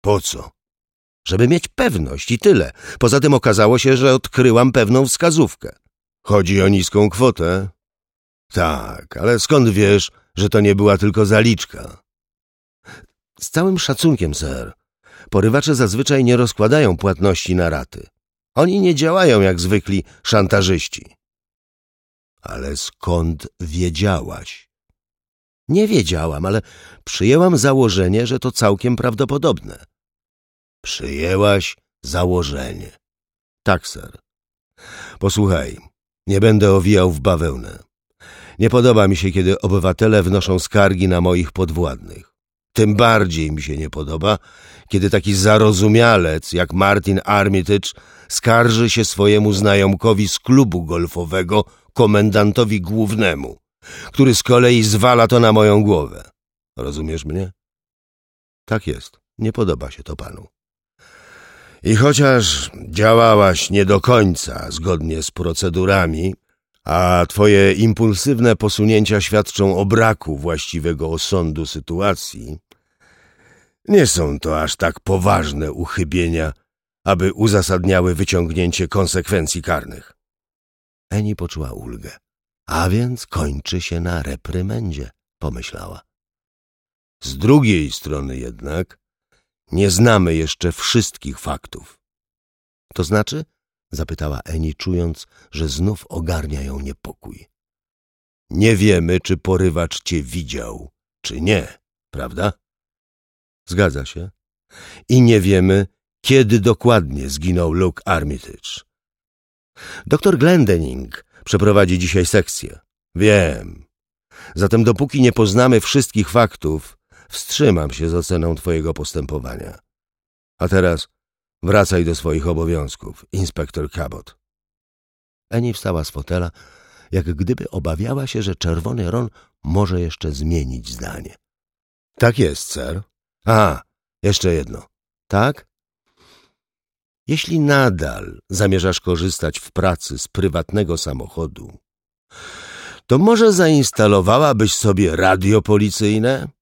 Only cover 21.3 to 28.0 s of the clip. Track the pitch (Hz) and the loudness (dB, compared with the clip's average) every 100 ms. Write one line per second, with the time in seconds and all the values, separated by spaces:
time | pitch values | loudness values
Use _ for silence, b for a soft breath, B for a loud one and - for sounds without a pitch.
21.3 | _ _ _ _ _ _ _ _ _ _ | _ _ _ _ _ _ _ _ _ _
22.3 | _ - 52 67 73 - _ - 87 82 | _ -16 -12 -10 -8 -10 _ -2 0 0
23.3 | 78 - _ 85 80 90 78 101 87 64 | -4 -10 _ -8 -4 -4 0 -2 -2 -4
24.3 | 87 - - _ _ _ _ _ _ _ | -14 -16 -20 _ _ _ _ _ _ _
25.3 | _ _ _ - 165 214 196 80 85 80 | _ _ _ -2 0 2 2 0 -2 -4
26.3 | 73 90 107 B B B B - - 98 | -4 -2 -2 B B B B -12 -2 2
27.3 | 147 180 160 135 135 120 92 | 4 4 2 2 2 2 2